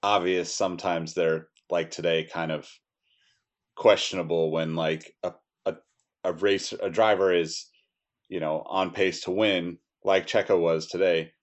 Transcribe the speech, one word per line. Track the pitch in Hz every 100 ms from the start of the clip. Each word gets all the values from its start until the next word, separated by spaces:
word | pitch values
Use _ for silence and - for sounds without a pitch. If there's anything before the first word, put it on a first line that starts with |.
obvious, | 101 104 90 92 85
sometimes | - 98 87 95 85 82
they're, | 92 82 80 80 _ _
like | 87 82
today, | - 85 82 80
kind | 85 82
of | 78 - - _ _ _ _ _ _ _ _ _ -
questionable | 113 98 - 95 80 85 80
when, | 80 80 80
like, | 80 80 - _
a, | - - _ _ -
a, | - _ _ _ _
a | 92
race, | 82 101 98 -
a | - 95
driver | 82 110 98 95
is, | 87 80 - - _ _ _ _ _ _
you | 92
know, | 78 78 -
on | 95 95
pace | 87 95 85
to | -
win, | 92 107 92 85 82 _ _
like | - 95 85
Checo | 110 95 95
was | 82 80 80
today. | 90 95 82 80 _